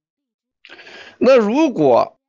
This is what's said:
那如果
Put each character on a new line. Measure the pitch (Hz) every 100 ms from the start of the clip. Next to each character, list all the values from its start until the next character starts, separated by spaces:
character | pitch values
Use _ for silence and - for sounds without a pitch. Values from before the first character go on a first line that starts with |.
| _ _ _ _ _ _ - - - - - -
那 | 240 269
如 | 208 254 320
果 | 208 143 113 - _